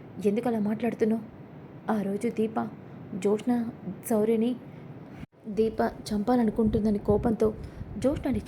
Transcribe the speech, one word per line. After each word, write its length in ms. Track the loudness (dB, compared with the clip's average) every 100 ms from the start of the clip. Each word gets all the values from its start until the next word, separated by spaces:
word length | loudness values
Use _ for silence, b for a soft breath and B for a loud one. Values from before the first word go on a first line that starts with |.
| -14 -2 0
ఎందుకలా 340 | 2 0 0
మాట్లాడుతున్నావు? 600 | 0 0 -2 2 2 2 -2 -14 -18 -18 -16 -8 -2
ఆ 100 | 0
రోజు 280 | 0 0 0
దీప, 400 | 0 0 0 -4 -8 -16 -16 -10 -2
జోష్న, 420 | 2 2 2 0 0 -6 -10 -8 0
శౌర్యని 460 | 2 4 4 2 0 -8 -16 -16 -16 -16 B -16 _ -6
దీప 340 | 0 2 2
చంపాలనుకుంటుందని 1160 | -2 -2 -2 0 4 4 4 4 2 4 4 2
కోపంతో 540 | 4 4 4 2 2 0 B B B 0
జోష్నని 440 | 0 0 0 -2